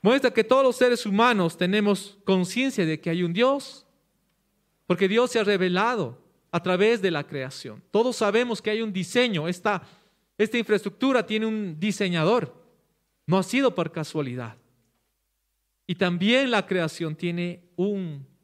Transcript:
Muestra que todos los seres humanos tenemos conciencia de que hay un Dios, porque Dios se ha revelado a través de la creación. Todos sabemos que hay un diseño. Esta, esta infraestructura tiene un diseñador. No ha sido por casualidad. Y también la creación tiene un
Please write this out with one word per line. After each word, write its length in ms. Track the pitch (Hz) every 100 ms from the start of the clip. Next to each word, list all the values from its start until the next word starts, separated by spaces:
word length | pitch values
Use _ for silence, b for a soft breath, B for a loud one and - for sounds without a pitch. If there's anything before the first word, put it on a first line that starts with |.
Muestra 280 | 196 269 254
que 140 | 233
todos 200 | 220 262
los 120 | 269 240
seres 280 | 247 233 214
humanos 500 | 196 240 220 170 -
tenemos 640 | 180 208 208 202 - - -
conciencia 600 | 190 180 240 269 254 165
de 140 | 156
que 100 | 170
hay 140 | 170
un 100 | 175
Dios, 540 | 175 247 277 - - _ _ _ _ _ _ _ _ _ _ -
porque 220 | 175 190
Dios 240 | 220 247
se 80 | 233
ha 40 |
revelado 760 | 202 202 185 180 226 247 131 117 _ _ _
a 100 | 175
través 400 | 185 180 208 233
de 80 | 190
la 160 | 156 139
creación. 560 | 147 131 - 127 107 _
Todos 280 | 202 247 -
sabemos 440 | 208 214 247 220
que 80 | 214
hay 140 | 220
un 100 | 220
diseño. 540 | 190 175 247 247 175 160
Esta, 340 | 180 214 190 b b b b b -
esta 220 | 214 240
infraestructura 680 | 214 208 208 - 262 254 -
tiene 220 | 220 220
un 320 | 220 202 156
diseñador. 760 | 208 - 196 175 160 240 175 - _ _ _ _ _ _ -
No 140 | 190
ha 20 |
sido 320 | 185 254 269
por 180 | 185 160
casualidad. 640 | 170 151 156 139 123 113 110 _ _ _ _ _ _ _ _ _ _ _ _ -
Y 80 | 180
también 560 | 180 175 196 254 269
la 160 | 220 185
creación 480 | 185 160 - 165 156
tiene 480 | 175 170 175 180 _ -
un 520 | 196 196 180 139 135 _